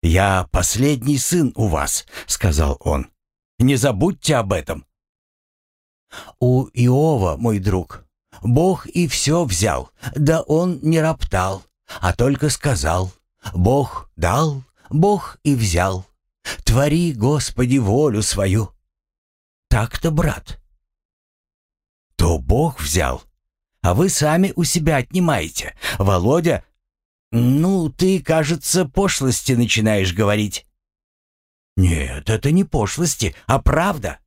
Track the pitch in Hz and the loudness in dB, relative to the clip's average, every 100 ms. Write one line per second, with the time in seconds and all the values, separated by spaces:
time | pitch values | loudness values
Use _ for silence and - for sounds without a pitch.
0 | 85 82 98 95 90 - 90 107 139 143 | 2 2 2 0 0 -2 -2 0 0 0
1 | 120 143 - 175 143 - 113 78 71 - | -2 -2 0 0 0 0 -2 0 -4 -6
2 | - - - - 95 76 73 67 - 71 | -10 -18 -8 -2 0 2 0 0 -2 -4
3 | 71 _ _ _ _ _ 127 135 139 101 | -6 _ _ _ _ _ 2 2 0 2
4 | 160 196 - 143 101 95 - 76 - _ | -2 -2 -2 0 0 -4 -4 -10 -12 _
5 | _ _ _ _ _ _ _ _ _ _ | _ _ _ _ _ _ _ _ _ _
6 | _ - - - 123 127 135 - 120 127 | _ -20 -20 -2 2 2 0 0 2 4
7 | 160 143 92 71 117 107 95 92 87 - | 2 2 0 0 -2 0 0 -2 -2 -12
8 | - _ _ - - 120 180 185 - - | -20 _ _ -8 0 2 2 0 -4 -2
9 | 170 - - 160 160 90 104 69 65 _ | -2 -2 0 0 0 0 -2 -2 -8 _
10 | - - 143 160 - 156 180 160 143 160 | -12 -2 2 2 0 0 0 -2 0 2
11 | 156 156 - 95 92 95 - _ _ - | 0 -2 -2 -2 -2 -4 -12 _ _ -4
12 | 180 - 123 139 147 - 147 104 76 87 | -4 0 0 0 -2 -2 -2 -2 0 -2
13 | 92 - _ _ - 87 90 135 135 - | -2 -8 _ _ -10 0 2 2 0 -6
14 | - - 85 110 156 139 131 _ _ 147 | -16 -4 0 0 0 -2 -10 _ _ 2
15 | 190 208 - - 147 139 110 87 92 95 | 2 2 -4 -6 0 0 2 0 0 -2
16 | 92 _ _ _ - - - 113 147 156 | -8 _ _ _ -14 -8 0 2 4 2
17 | 175 127 113 147 127 - 127 135 104 113 | 0 0 0 0 -2 -2 0 2 2 2
18 | 151 107 107 98 98 98 113 - _ _ | 2 0 -2 -2 0 0 -2 -12 _ _
19 | _ _ _ _ _ _ _ 113 - - | _ _ _ _ _ _ _ 0 0 -4
20 | 165 151 170 - - - _ _ _ _ | -2 0 -2 -4 -10 -18 _ _ _ _
21 | _ _ _ _ _ _ _ _ _ _ | _ _ _ _ _ _ _ _ _ _
22 | _ - 85 80 64 117 160 - 76 80 | _ -2 0 0 0 0 0 -2 -4 -2
23 | 71 64 - _ _ _ _ _ 90 92 | -2 -4 -12 _ _ _ _ _ 0 2
24 | 185 - 151 165 190 - 170 175 151 147 | 0 2 0 2 0 0 -2 0 0 0
25 | 127 185 175 127 78 - - - - - | -2 -2 0 0 -4 -8 -12 -12 -10 -2
26 | 95 95 90 156 170 117 - _ _ _ | 2 2 2 2 2 -2 -6 _ _ _
27 | _ _ _ 117 120 139 170 190 160 - | _ _ _ 0 2 2 2 0 -2 0
28 | 185 190 - 160 147 165 - - 131 - | 0 0 0 0 0 -2 -2 -2 0 0
29 | 196 - 131 113 - 123 120 113 110 104 | -2 0 0 -2 0 0 2 2 2 0
30 | 95 87 107 104 104 - _ _ _ _ | 0 0 0 2 -2 -6 _ _ _ _
31 | _ _ _ _ _ _ _ - 90 80 | _ _ _ _ _ _ _ 0 2 2
32 | 67 65 - - 139 165 196 147 104 - | -4 -8 -4 -2 2 2 0 -2 -2 -2
33 | 165 - 101 - - 135 - 143 180 170 | -4 -2 -6 -6 -2 0 2 2 0 -4
34 | 95 - | -8 -12